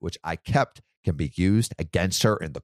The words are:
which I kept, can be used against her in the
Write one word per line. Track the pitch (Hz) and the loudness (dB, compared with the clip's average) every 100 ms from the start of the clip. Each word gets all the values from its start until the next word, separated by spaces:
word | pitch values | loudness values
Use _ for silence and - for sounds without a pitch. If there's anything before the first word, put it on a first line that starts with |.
which | 85 - | -10 -8
I | 80 | -8
kept, | 82 - 143 131 - _ _ | -8 0 0 0 -4 _ _
can | - | -4
be | 76 73 - | -2 -4 0
used | 92 107 120 - | 2 4 2 -4
against | 82 87 92 - | -4 0 0 2
her | 113 107 | 2 2
in | 80 | -4
the | 71 | -10